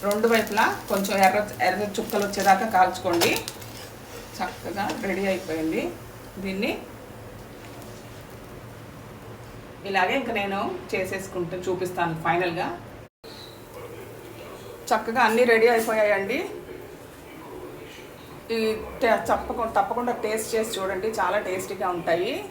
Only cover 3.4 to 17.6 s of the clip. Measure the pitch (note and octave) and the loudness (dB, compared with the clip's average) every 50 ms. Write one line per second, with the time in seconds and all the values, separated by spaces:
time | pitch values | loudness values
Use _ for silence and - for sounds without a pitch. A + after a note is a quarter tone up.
3.4 | - - - - - - - - - - - - - - - - - - - - | -2 -6 -10 -12 -14 -14 -14 -14 -14 -14 -14 -16 -16 -14 -14 -14 -14 -14 -6 -4
4.4 | F#3+ - - - - D#3+ F3 G3 G3+ G#3+ - A#3 - G3 F#3 F#3+ G3+ G3 F#3 F3 | -4 -4 -4 -8 -8 -6 -4 -2 -2 -2 -2 -2 -2 -2 0 0 2 0 0 0
5.4 | - - D#3+ D#3+ D#3+ D#3+ F3 A#3 D4+ F4 - - - - - - - - - F#3+ | -2 -4 -2 0 0 0 0 0 -2 -2 -6 -8 -14 -14 -14 -14 -16 -14 -10 -8
6.4 | F#3+ G3 F#3+ F#3+ A3 D4+ G#4+ - - - - - - - - - - - - - | -6 -4 -2 0 0 -2 -2 -4 -8 -14 -14 -16 -16 -16 -16 -16 -16 -16 -14 -16
7.4 | - - - - - - - - - - - - - - - - - - - - | -16 -16 -16 -16 -16 -14 -14 -14 -14 -14 -14 -14 -16 -16 -16 -16 -16 -16 -16 -16
8.4 | - - - - - - - - - - - - - - - - - - - - | -16 -16 -16 -16 -16 -16 -16 -16 -16 -16 -16 -16 -16 -16 -16 -16 -16 -16 -14 -14
9.4 | - - - - - - - - - G3 G3 F#3 F#3 G#3+ B3+ C#4 A#3 A3+ G#3+ G3+ | -16 -16 -16 -16 -16 -16 -16 -12 -8 0 2 4 4 4 4 2 0 0 0 0
10.4 | G3 G3+ G3 G3 - F4+ - - - - A3 G3 F#3 F#3 G3 F#3+ F#3+ - - F3+ | 0 0 0 0 -2 -2 -4 -6 -4 -2 -2 0 0 -2 -2 -4 -6 -6 -4 -4
11.4 | F3 E3 F#3 F3+ - F#3+ F3+ F3+ F#3+ F3+ - F#3 E3+ E3+ D#3+ - - E3+ E3+ F3 | -2 -2 -4 -4 -2 -2 0 0 -2 -4 0 0 0 0 0 -2 0 2 2 2
12.4 | F3+ E3+ E3 F3+ F3+ - - - - - - - - - _ _ - - - - | 2 0 0 -2 -2 -4 -4 -8 -10 -14 -16 -16 -18 -20 _ _ -18 -16 -16 -16
13.4 | - - - - - - - - - - - - - - - - - - - - | -16 -16 -16 -18 -18 -16 -16 -14 -14 -14 -14 -14 -14 -14 -14 -16 -16 -14 -14 -14
14.4 | - - - - - - - - - - A#3 A3 - A#3 A3+ C4 A#3+ A3 A3 A#3 | -14 -14 -14 -14 -14 -14 -14 -12 0 2 2 2 2 0 4 4 6 6 8 6
15.4 | B3 A#3+ A3+ A3 A3+ A#3+ A#3 A3+ A3+ A#3 A3 A3 G#3+ G#3 G3+ G3 G3 G3 B3 D#4 | 8 8 8 8 8 8 8 6 4 4 4 4 6 6 4 4 2 0 -2 -2
16.4 | G4 G4+ - - - - - - - - - - - - - - - - - - | -2 -4 -8 -10 -12 -12 -14 -14 -14 -14 -16 -16 -16 -18 -16 -18 -18 -16 -16 -16
17.4 | - - - - | -16 -14 -14 -12